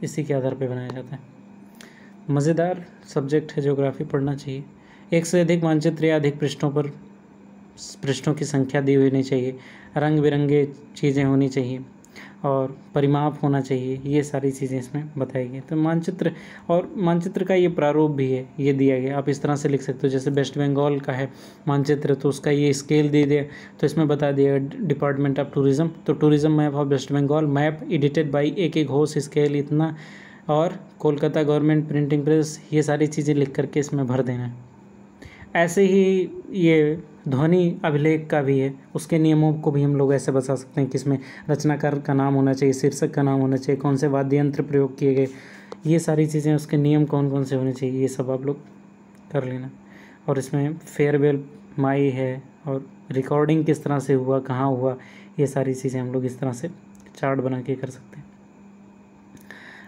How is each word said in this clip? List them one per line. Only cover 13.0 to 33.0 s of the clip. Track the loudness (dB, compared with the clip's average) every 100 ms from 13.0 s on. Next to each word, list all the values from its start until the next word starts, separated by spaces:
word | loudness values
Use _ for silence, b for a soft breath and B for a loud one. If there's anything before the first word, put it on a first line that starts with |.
| 2 2 0 0
होना | 0 0
चाहिए, | 0 -4 -4 -6 -2
ये | -2
सारी | 0 -2 -2
चीज़ें | -2 -4 -6
इसमें | -6 -8 -8 -6
बताई | -6 -4 -6
गई। | -8
तो | -6 -2
मानचित्र, | 0 0 -2 -2 -2 B B B B
और | 0 0 -2
मानचित्र | 0 0 0 -4
का | 0 2
ये | 2
प्रारूप | 2 2 4 2
भी | 2 0
है, | -2 -6 -2
ये | 0
दिया | 4 4 2
गया, | -2 -2
आप | -2
इस | -2
तरह | -2 0
से | 0
लिख | -2
सकते | -2 -2 -2
हो। |
जैसे | 0 -2
वेस्ट | -2 -2 -2
बंगाल | 0 0 0 -2
का | -4
है | -6 -6 B B B 0
मानचित्र, | 0 2 0 0 0
तो | 0
उसका | -2 0
ये | 2 2
scale | 0 0 2 4
दे | 4 4
दिया, | 2 -2 B B -2
तो | -2
इसमें | 2 0
बता | 2 0
दिया | 2 2 2 -2 -6 -4
Department | 0 0 0 0 0
of | -2
Tourism, | 2 2 2 0 -2 -4
तो | 2
Tourism | 4 4 4 2
Map | 2 0
of | 0
West | -2 0
Bengal, | 0 2 2 0
map | 0 0 -2 -4
edited | 0 0 0 0
by | 0 0 0
ए | -2
K | 0
Ghosh, | 0 0 0 -2
scale | -4 0 0 0
इतना, | -2 0 0 -4 B B B B -2
और | 0 0 -4 -16 -2
Kolkata | 0 2 0 0
government | 2 2 4 2 0
printing | -2 0 0
press, | 2 2 2 -6 -2
ये | 0
सारी | 0 0